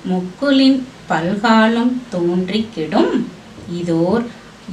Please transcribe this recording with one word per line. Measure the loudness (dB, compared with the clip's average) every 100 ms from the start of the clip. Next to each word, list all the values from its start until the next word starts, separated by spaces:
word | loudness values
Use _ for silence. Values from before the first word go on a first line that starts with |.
| -4
முக்குலின் | -4 -4 -4 2 4 4 2 -2 -12 -4
பல்காலம் | -2 -2 0 2 4 4 2 0 -2 -6
தோன்றி | -4 0 0 -2 -4 -4 -6
கெடும், | -2 0 2 0 -4 -10 -20 -18 -10 -6
இதோர் | -2 0 2 0 -2 -10 -20 -20 -6